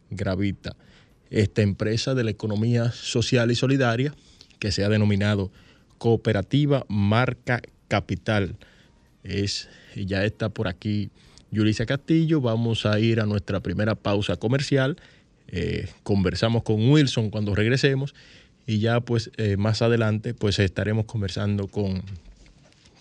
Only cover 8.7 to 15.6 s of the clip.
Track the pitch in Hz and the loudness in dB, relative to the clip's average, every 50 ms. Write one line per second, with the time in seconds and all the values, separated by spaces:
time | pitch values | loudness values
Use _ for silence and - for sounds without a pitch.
8.7 | _ _ _ _ _ _ _ _ _ _ - 95 92 101 101 104 - - - - | _ _ _ _ _ _ _ _ _ _ -12 -6 -4 -4 -4 -4 -4 -8 -10 -14
9.7 | - - - - - 113 104 92 95 95 101 107 - - - - - - - 92 | -20 -20 -20 -16 -12 -10 -6 -4 -2 -2 -2 -2 -2 -4 -6 -6 -4 -4 -6 -6
10.7 | 90 - - 107 104 104 101 104 _ _ - - - - - - - 107 107 107 | -6 -6 -6 -4 -4 -4 -4 -8 _ _ -20 -20 -20 -20 -14 -6 -2 0 2 2
11.7 | 104 - 113 - 135 135 - - 160 160 165 156 165 151 123 120 113 113 117 117 | 2 0 -2 -2 -2 -4 0 2 2 2 4 2 2 2 2 0 0 0 0 0
12.7 | 113 - - 107 107 107 110 113 113 113 110 104 104 101 - - 107 107 - 98 | 0 0 0 0 2 4 4 4 2 2 2 0 -2 -2 -2 -2 -4 -4 -2 -2
13.7 | 90 95 104 110 104 - - 104 101 104 101 - 90 - - 110 131 143 143 - | -2 0 0 0 -2 -2 -2 -2 0 0 0 -2 -4 -2 0 0 0 0 0 0
14.7 | 143 147 - 135 180 - - - - - _ _ _ _ _ - - 87 | 2 2 2 0 -2 -6 -12 -20 -20 -20 _ _ _ _ _ -10 -8 -6